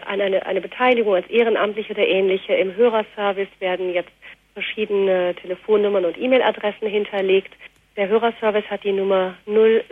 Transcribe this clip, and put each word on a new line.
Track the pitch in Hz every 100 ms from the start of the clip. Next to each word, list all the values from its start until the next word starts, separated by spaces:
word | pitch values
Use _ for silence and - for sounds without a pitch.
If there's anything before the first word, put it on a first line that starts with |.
| 208
eine, | 202
eine, | 196 190 -
eine | 190
Beteiligung | 190 - 254 240 208
als | 180 -
Ehrenamtliche | 233 226 208 208 208 208
oder | 208 -
Ähnliche | 190 190 190 -
im | 180 185
Hörerservice, | 185 240 220 214 214 202 196 190 -
werden | 185 180 180
jetzt | 175 170 _ - - _
verschiedene | 208 - 214 208 202 190 185 180
Telefonnummern | 175 180 180 - 208 202 196
und | 170 165
E-Mail-Adressen | 254 262 214 208 208 - 214
hinterlegt. | 208 202 202 190 190 - - - _ _
Der | 208 196
Hörerservice | 220 233 - 220 208 208
hat | 202
die | 202
Nummer | 196 190 190 185 180
null | 208 214 220 226 -